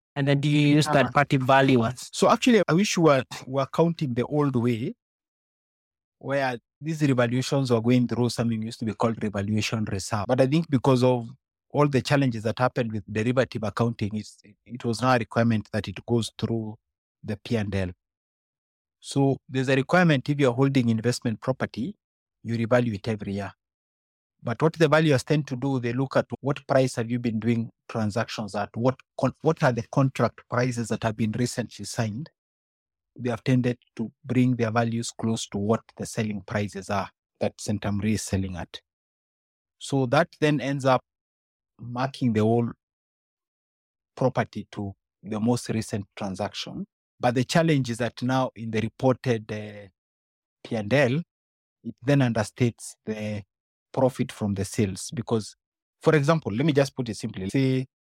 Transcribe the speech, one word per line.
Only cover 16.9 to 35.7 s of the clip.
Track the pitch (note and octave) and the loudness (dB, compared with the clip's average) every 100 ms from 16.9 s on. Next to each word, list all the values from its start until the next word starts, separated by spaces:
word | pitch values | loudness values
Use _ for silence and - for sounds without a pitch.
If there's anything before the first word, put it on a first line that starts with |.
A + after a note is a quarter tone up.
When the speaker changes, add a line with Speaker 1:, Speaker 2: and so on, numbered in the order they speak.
| _ _ _ | _ _ _
Speaker 2:
the | - G#2+ | -10 -10
P | - A#2 | -2 -2
and | G#2 | 0
L. | G2 F#2 - _ _ _ _ _ _ _ _ _ _ | -2 -4 -8 _ _ _ _ _ _ _ _ _ _
So | - C#3 C#3 C3 - | -4 2 2 0 -4
there's | C3 C3 | -4 2
a | C3+ | 2
requirement, | B2+ F3+ F3 C#3 C3 | 4 4 6 4 0
if | C#3+ | 2
you're | C3+ | 2
holding | A2+ C#3 C3+ A#2+ | 4 2 4 2
investment | A2+ A#2+ - A#2+ G#2+ | 2 0 -2 -4 -4
property, | - B2+ A2+ - C#3+ G#3 _ _ _ _ | -4 -4 -6 -6 -8 -10 _ _ _ _
you | A2 A#2 | -8 -4
revalue | A2+ B2 A#2+ | 2 2 2
it | G2+ - | -4 -4
every | G#2+ G2+ | -6 -4
year. | G2 F#2+ - _ _ _ _ _ _ _ _ | -6 -8 -14 _ _ _ _ _ _ _ _
But | A#2+ A#2 | -8 0
what | D#3+ | 0
the | D#3+ D#3 | 4 4
valuers | D#3 D#3+ C3 | 6 6 2
tend | - D3+ C#3 | 2 -2 0
to | B2 | -4
do, | C#3 C3 | -2 -2
they | A#2 | -2
look | B2+ C3+ B2+ | -2 0 0
at | A2 B2 | -2 -6
what | C3+ C#3 - | -4 -6 0
price | C3 C3 - | 2 2 -2
have | A2+ | -4
you | B2 | -2
been | A#2+ A2 | -2 -2
doing | A2+ A#2 A#2 _ - | 0 -2 -4 _ -10
transactions | A#2+ G#2+ A2+ A2 - G#2 | -4 -2 -2 -4 -8 -8
at, | G2+ G2+ | -6 -6
what | A2+ B2+ B2+ _ - | 0 -2 -2 _ -4
con-, | B2+ - | -4 0
what | D#3 E3 | -2 2
are | C#3+ | 0
the | A#2 - | 0 -2
contract | - C3+ - A2+ - _ | 0 0 2 -2 -2 _
prices | A#2+ B2+ A#2+ A2 | -2 0 -2 -4
that | A2 | -2
have | A2+ G#2+ | -2 0
been | A2 | -2
recently | A2+ B2 - G#2+ - | 0 -2 -4 -8 -10
signed. | G2+ - A2 G#2 D#3+ _ _ _ _ _ _ _ _ - | -8 -4 -4 -6 -12 _ _ _ _ _ _ _ _ -8
They | A#2+ | -6
have | A2+ | -4
tended | - B2+ B2 A#2+ _ | 2 2 2 -4 _
to | - - _ | -10 -10 _
bring | C3 B2+ B2+ A#2+ | -2 2 2 2
their | A2+ | 0
values | A2+ A#2 A2+ A2+ | 0 0 -2 -6
close | - A2+ A2+ - | -4 -4 -4 -4
to | G#2 | -4
what | G#2 | 0